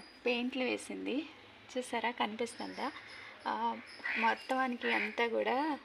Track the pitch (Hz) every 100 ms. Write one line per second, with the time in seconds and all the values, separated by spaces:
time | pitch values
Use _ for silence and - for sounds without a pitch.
0 | - - 247 240 247 262 247 208 - 196
1 | 190 247 320 - - - - 254 247 240
2 | 226 240 226 220 233 - 214 262 254 -
3 | - - - - - 214 233 226 - -
4 | - 226 226 220 - 262 254 240 240 226
5 | 208 220 233 220 208 247 311 277